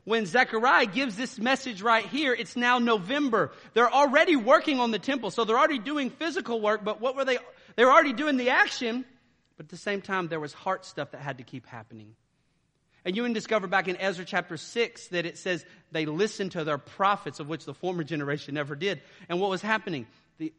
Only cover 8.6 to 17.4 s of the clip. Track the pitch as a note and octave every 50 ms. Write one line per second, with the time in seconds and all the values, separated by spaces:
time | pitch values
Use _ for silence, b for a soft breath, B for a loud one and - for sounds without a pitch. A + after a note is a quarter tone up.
8.6 | G#4 - - - B3+ A3+ A#3 B3+ C4 - _ _ _ _ _ _ _ _ _ -
9.6 | D#3 - F#3 E3 - G#3 G3+ G3 G3 - G3 F#3 F3 D#3 E3 D#3 D3+ C#3+ - -
10.6 | - F#3+ F#3 F#3 - - - D#3 C#3+ - - C3 C#3 C#3+ B2+ B2+ A#2+ - - B2
11.6 | - - B2 A2+ G#2+ - A#2 A2 G#2+ G#2+ A2 _ _ _ _ _ _ _ _ _
12.6 | _ _ _ _ _ b b b b F3+ F#3+ A3+ A#3+ A#3+ A3+ E3+ - - A3 G#3+
13.6 | F#3+ F3+ G3+ F#3+ E3+ F#3 F3+ - F#3+ G3 F3+ F3+ F3+ - G3+ F3+ F3 - E3+ D3
14.6 | - - - A#3 A3+ - - - - - F3 F3 E3 E3+ E3 - - F#3+ F3+ E3
15.6 | - B B B B B D#3 D#3+ D#3 D3+ D3+ E3+ G#3+ G#3+ - - G3 F3 - F3
16.6 | D3+ D#3 D3 C#3 - - - - G3 G3+ G3+ G3 - D3 C3+ -